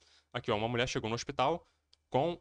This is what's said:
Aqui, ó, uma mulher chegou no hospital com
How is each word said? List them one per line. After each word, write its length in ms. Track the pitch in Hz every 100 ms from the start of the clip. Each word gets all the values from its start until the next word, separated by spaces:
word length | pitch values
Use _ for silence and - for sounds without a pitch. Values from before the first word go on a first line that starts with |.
| _ _ _
Aqui, 180 | 123 -
ó, 60 | 107
uma 120 | 113
mulher 200 | 120 127
chegou 200 | 139 110
no 60 |
hospital 540 | 117 - - 123 170 - _ _ _ _
com 300 | 127 160 170